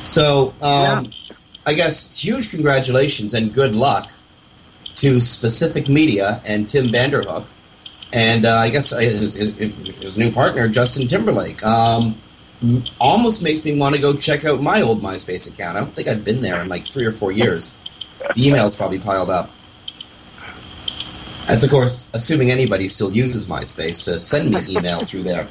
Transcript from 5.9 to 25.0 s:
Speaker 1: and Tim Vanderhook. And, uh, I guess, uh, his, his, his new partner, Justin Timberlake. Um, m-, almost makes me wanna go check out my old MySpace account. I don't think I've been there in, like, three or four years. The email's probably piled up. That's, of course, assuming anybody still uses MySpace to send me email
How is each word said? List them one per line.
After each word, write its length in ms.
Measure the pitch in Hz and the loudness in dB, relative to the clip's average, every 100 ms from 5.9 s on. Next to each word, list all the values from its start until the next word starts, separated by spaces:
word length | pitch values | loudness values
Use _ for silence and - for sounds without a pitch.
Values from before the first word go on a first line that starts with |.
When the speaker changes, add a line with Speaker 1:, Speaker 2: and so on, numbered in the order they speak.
| 143 156 101 98 107 - | 4 4 2 0 -2 -2
Speaker 1:
and 240 | 104 104 | -2 0
Tim 180 | 143 123 | 0 2
Vanderhook. 580 | 117 131 139 98 85 101 - - - - - - | 2 2 0 -2 -6 -10 -20 -20 -20 -20 -20 -4
And, 320 | 120 113 117 110 | 2 4 4 4
uh, 100 | 113 | 4
I 140 | 113 | 4
guess, 240 | 143 135 | 2 0
uh, 60 | 113 | 0
his, 340 | 120 104 104 | 0 2 -2
his, 160 | 98 107 107 | -2 -4 -2
his 640 | 107 - 90 - 95 95 | -6 -6 -14 -12 -10 -2
new 140 | 117 | 0
partner, 360 | 110 160 160 113 | 2 2 2 0
Justin 400 | 110 123 - 123 | 2 0 0 -2
Timberlake. 560 | 180 220 131 87 - 107 | 0 0 0 -4 -4 0
Um, 500 | 113 117 117 117 107 - - - - | 4 4 2 0 -4 -12 -20 -20 -4
m-, 220 | 120 123 117 - | 0 0 -2 0
almost 420 | 123 190 233 214 | 2 4 4 2
makes 220 | 165 156 156 | 0 -2 0
me 140 | 147 | 0
wanna 180 | 143 143 | 2 2
go 180 | 143 139 | 2 0
check 300 | - 147 151 | 0 0 0
out 160 | 135 | 0
my 200 | 147 208 | 2 2
old 200 | 139 110 | 2 0
MySpace 500 | 98 92 - 90 - | -2 -8 -8 -4 -6
account. 240 | - 92 92 | -6 -6 -4
I 60 | |
don't 120 | - | -6
think 140 | - 165 | -6 -4
I've 160 | 107 | -4
been 180 | 98 120 | -2 -2
there 200 | 110 90 | -2 -4
in, 80 | 87 | -4
like, 180 | 87 - | -8 -8
three 180 | 135 113 | -4 -4
or 60 | |
four 200 | 107 101 | -2 -4
years. 460 | 98 117 85 - - - - - - - 117 | 0 0 0 -6 -8 -16 -18 -20 -14 -6 2
The 120 | 135 | 4
email's 280 | 143 104 - | 4 2 0
probably 240 | 98 92 | -4 -4
piled 300 | 98 95 90 | -2 -2 0
up. 200 | 90 - - - - - - - - - - - - - - - - - - - - - | -2 -4 -12 -20 -20 -18 -18 -20 -20 -20 -20 -20 -18 -18 -14 -14 -12 -14 -14 -16 -14 0
That's, 160 | 117 | 2
of 60 | 135 | 4
course, 380 | 143 123 - - | 4 2 -2 -8
assuming 380 | 113 - 156 123 | -4 0 2 2
anybody 360 | 127 123 95 95 | 2 2 0 -2
still 240 | - 101 | -2 0
uses 360 | 101 127 120 90 | 0 0 -2 -6
MySpace 560 | 71 - - 80 85 - | -6 -8 -6 -6 -4 -4
to 140 | 85 | -4
send 320 | - - 165 | 0 0 2
me 100 | 95 - | 0 0
email 340 | 95 87 85 | -2 -2 -4